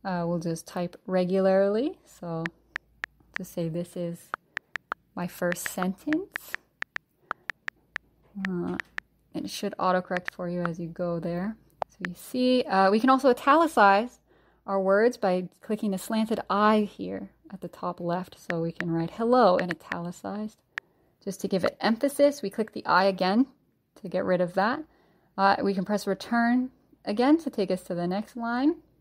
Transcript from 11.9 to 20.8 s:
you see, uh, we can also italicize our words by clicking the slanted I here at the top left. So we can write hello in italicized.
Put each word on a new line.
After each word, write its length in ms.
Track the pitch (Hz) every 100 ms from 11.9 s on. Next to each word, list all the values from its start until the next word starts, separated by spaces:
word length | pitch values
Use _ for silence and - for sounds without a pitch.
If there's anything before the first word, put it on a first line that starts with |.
| _ 180
you 80 | 175
see, 480 | - 254 254 254
uh, 260 | - 190 190
we 100 | 214
can 120 | 247
also 180 | 262 269
italicize 920 | 240 - 302 330 262 202 196 247 _ _ _ _ _ -
our 160 | 196
words 360 | 190 196 233 247
by 320 | 196 185 180 _
clicking 300 | - 214 214
the 80 | 190
slanted 400 | - 220 220 220 -
I 400 | 196 214 220 208
here 380 | - 185 190 196 _ -
at 100 | 185
the 60 | 175
top 320 | - 180 175
left. 380 | 175 175 185 -
So 200 | - 170
we 120 | 165
can 180 | - 175
write 220 | 165 165
hello 460 | - 233 247 214 180
in 120 | 175
italicized. 920 | 175 - 175 170 180 196 202 214 _ _ -